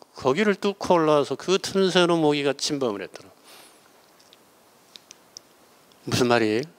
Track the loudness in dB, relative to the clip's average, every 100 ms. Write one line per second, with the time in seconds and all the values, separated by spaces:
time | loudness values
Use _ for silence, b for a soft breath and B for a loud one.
0 | -20 -4 -2 2 0 0 -4 -4 0 2
1 | 4 2 0 -6 -2 -2 0 -2 0 2
2 | 2 2 2 0 -2 -4 -6 -4 -4 -6
3 | -12 -16 -20 _ B B B B B _
4 | _ _ _ -20 _ _ _ _ _ -20
5 | _ -20 _ -20 -20 _ _ _ _ _
6 | -6 0 2 2 2 -2 -4